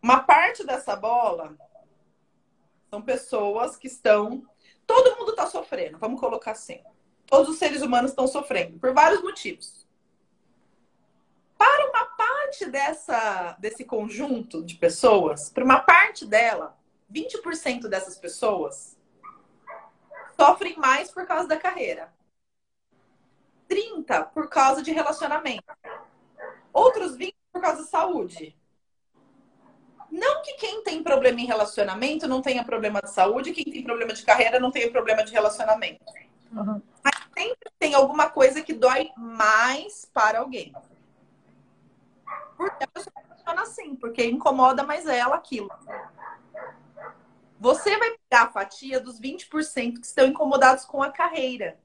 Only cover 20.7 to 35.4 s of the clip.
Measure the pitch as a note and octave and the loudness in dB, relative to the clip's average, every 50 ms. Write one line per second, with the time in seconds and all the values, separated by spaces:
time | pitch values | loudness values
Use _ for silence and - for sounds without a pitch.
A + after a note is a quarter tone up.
20.7 | E4 D#4+ D4 C4 B3 C#4+ F4+ - - F#4 F#4 - E4+ D#4 F4+ D4+ D#4 D#4 - F4+ | -6 -2 0 2 2 2 0 -6 -10 -12 -6 -4 -4 -4 -2 -2 -4 -2 -2 -6
21.7 | F#4 F4+ C4 F#3+ - - - - _ _ _ _ _ _ _ _ _ _ _ _ | -4 -4 -6 -6 -8 -10 -12 -20 _ _ _ _ _ _ _ _ _ _ _ _
22.7 | _ _ _ _ _ _ _ _ _ _ _ _ _ _ _ _ _ _ _ _ | _ _ _ _ _ _ _ _ _ _ _ _ _ _ _ _ _ _ _ _
23.7 | - G4+ A4 A4+ A4 E4 - - A3 - D#4 - _ D#4 D4+ - - D#4 C4+ C4+ | -4 -4 -4 -4 -8 -12 -6 -2 -2 -2 -2 -4 _ -8 -8 -4 2 4 4 4
24.7 | C4+ - C#4+ D#4+ D#4+ D#4 D4 C#4+ D#4 - E4 C#4+ D4 D#4 D4+ C#4 A#3+ G#3 - _ | 4 0 -4 -4 -4 -2 -2 -2 -2 -4 -4 -4 -4 -4 -4 -6 -10 -10 -14 _
25.7 | - _ _ - - - - _ _ _ _ _ _ _ - - - - _ _ | -20 _ _ -18 -18 -18 -20 _ _ _ _ _ _ _ -18 -18 -18 -20 _ _
26.7 | _ - G#4+ B4+ B4+ A4+ F#4+ F4 C4 B3 C4 F4+ - _ _ _ _ F4+ F4 E4+ | _ 6 6 6 6 4 -4 -6 -6 -8 -10 -12 -12 _ _ _ _ -2 -2 -2
27.7 | D#4 D#4 D#4 - - F4 D#4+ F#4 F4 C4 G3 F3+ - E3 D#3+ D#3 _ _ _ _ | -2 -2 -6 -4 -2 -2 0 0 -2 -4 -6 -8 -10 -14 -18 -18 _ _ _ _
28.7 | _ _ _ _ _ _ _ _ _ _ _ _ _ _ _ _ _ _ _ _ | _ _ _ _ _ _ _ _ _ _ _ _ _ _ _ _ _ _ _ _
29.7 | _ _ _ _ _ _ - _ D#4 E4 G#4 C5+ D5+ D#5 D#5+ D5 C5+ - A4+ G4+ | _ _ _ _ _ _ -18 _ -8 -2 0 0 0 0 -4 -12 -12 -8 -8 -8
30.7 | G4+ A4 A4 G4+ D#4+ D#4+ D#4+ - C#4 C4+ C4 B3+ A#3+ A#3+ A#3+ A#3+ A3+ A3 G#3 G#3 | -8 -6 -8 -8 -8 -6 0 2 2 4 4 4 2 2 -4 -2 0 0 0 -2
31.7 | - - G3+ G3 F#3+ G#3+ A#3+ C#4+ D#4 D#4+ D#4+ C4 B3+ C4 C4 C#4+ B3 B3 A#3+ - | 0 -2 -2 -2 -2 -4 -4 -4 -4 -4 -4 -2 -4 -2 -2 -2 -2 -4 -4 -4
32.7 | A#3 A3+ G#3+ G#3 G#3 G#3 - - - - F#3 G3+ A3 B3+ C4+ E4 E4+ - - D#4 | -6 -4 -4 -2 -4 -4 -6 -6 2 2 2 2 2 -2 -4 -6 -8 -8 -8 -10
33.7 | - B3+ A#3+ A#3+ A#3 A#3 A#3 A#3 A3 - - - G#3+ B3 A#3 A3+ A3+ B3+ B3+ B3+ | -10 -12 -8 -8 -6 -6 -6 -8 -8 -8 2 2 4 4 4 2 2 0 0 0
34.7 | B3+ A#3 A#3 A#3 A#3+ B3 A3+ A3 A3 A3 G#3+ G#3+ A3 A3+ | -2 -2 -4 -2 -2 -2 0 0 0 0 0 0 0 0